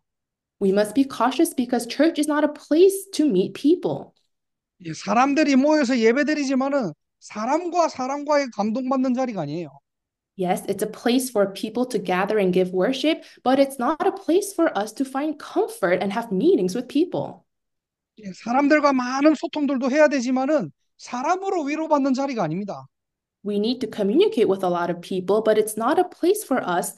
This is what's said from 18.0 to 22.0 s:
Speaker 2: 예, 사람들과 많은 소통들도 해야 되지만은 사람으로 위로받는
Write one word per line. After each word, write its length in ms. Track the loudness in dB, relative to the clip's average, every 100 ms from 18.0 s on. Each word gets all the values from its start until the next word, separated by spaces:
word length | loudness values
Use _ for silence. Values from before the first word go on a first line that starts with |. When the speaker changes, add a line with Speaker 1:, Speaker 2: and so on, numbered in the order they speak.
| _ -18
Speaker 2:
예, 140 | -16
사람들과 600 | -12 -2 2 4 4 4
많은 420 | 2 0 2 4
소통들도 560 | 4 0 -2 -2 0 2
해야 180 | 4 4
되지만은 600 | 4 0 0 0 0 -2 -10 _ _
사람으로 640 | -10 -6 -2 -2 -2 -4
위로받는 520 | -2 -4 0 2